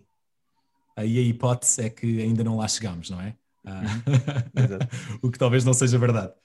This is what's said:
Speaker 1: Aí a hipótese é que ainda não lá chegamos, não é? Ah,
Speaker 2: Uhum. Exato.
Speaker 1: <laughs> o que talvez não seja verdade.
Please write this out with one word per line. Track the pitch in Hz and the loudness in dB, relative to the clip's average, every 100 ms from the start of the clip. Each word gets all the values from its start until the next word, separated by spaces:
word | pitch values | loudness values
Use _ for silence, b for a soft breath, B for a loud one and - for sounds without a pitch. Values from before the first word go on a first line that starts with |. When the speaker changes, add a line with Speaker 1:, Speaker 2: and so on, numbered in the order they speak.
| _ _ _ _ _ _ _ _ _ - | _ _ _ _ _ _ _ _ _ -6
Speaker 1:
Aí | 110 123 | 0 2
a | |
hipótese | 120 117 127 123 - - | 2 2 0 0 0 0
é | 110 | -2
que | - 117 113 | -4 -2 0
ainda | 110 113 | 0 0
não | 113 110 | 0 -2
lá | 107 | -2
chegamos, | - 110 85 82 | -4 -6 -8 -10
não | 90 | -10
é? | 98 113 _ _ | -10 -12 _ _
Ah, | - 95 | -14 -8
Speaker 2:
Uhum. | 107 110 127 135 147 139 120 - | -6 -4 2 2 2 -4 -4 0
Exato. | 120 95 127 | 0 0 -6
Speaker 1:
<laughs> | - - 110 | -8 -10 -6
o | 127 | -4
que | - | 0
talvez | 127 127 | 2 4
não | 123 | 4
seja | 127 127 123 | 4 4 4
verdade. | 120 113 95 - | 4 2 -2 -10